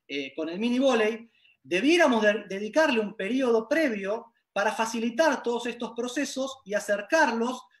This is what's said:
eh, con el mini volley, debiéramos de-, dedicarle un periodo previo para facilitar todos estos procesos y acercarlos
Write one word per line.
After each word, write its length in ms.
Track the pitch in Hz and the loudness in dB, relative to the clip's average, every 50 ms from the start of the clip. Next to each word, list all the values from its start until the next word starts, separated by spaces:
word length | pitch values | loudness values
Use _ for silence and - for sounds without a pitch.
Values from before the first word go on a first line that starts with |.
| _ | _
eh, 260 | - 139 143 139 135 - | -10 -8 -8 -8 -8 -8
con 140 | 160 160 160 | -8 -6 -6
el 100 | 175 190 | -4 -4
mini 200 | 226 240 240 254 | -2 0 0 2
volley, 520 | 277 269 247 226 214 214 233 226 - - _ _ _ _ _ _ | 2 4 4 4 2 0 -2 -4 -10 -18 _ _ _ _ _ _
debiéramos 640 | _ 131 170 185 226 294 339 349 330 277 240 220 | _ -4 -2 0 4 4 6 6 6 4 4 4
de-, 220 | 214 208 208 220 202 - | 4 2 2 0 -4 -8
dedicarle 520 | 190 196 214 214 - 302 320 294 247 220 | -8 -8 -8 -2 2 2 2 4 2 0
un 140 | 208 196 - | -2 -2 -4
periodo 540 | - 190 196 247 269 269 240 233 226 226 - | -6 -4 -2 0 0 2 2 2 2 2 0
previo 640 | 320 320 320 262 220 202 190 190 214 226 - - _ _ _ _ | 0 2 2 0 0 -4 -4 -4 -6 -6 -8 -12 _ _ _ _
para 200 | - 196 208 220 | -4 0 0 0
facilitar 720 | 214 - 226 226 247 233 226 240 233 269 320 302 262 - | 0 0 -2 -2 -2 -2 -4 0 2 2 2 2 2 0
todos 240 | - 240 240 233 - | -2 -2 -4 -2 -4
estos 260 | 247 233 240 247 - | -6 -6 -6 -8 -8
procesos 680 | - - 247 247 - 294 277 277 - 262 269 262 - - _ | -6 -6 -8 -6 -4 -4 -4 -4 -4 -6 -6 -6 -8 -12 _
y 100 | 190 208 | -4 -4
acercarlos 920 | 208 - - 202 202 - - 320 320 302 240 226 226 226 247 254 - - _ _ _ | -4 -2 -2 -2 -4 -2 0 2 4 4 4 2 0 -2 -4 -4 -6 -12 _ _ _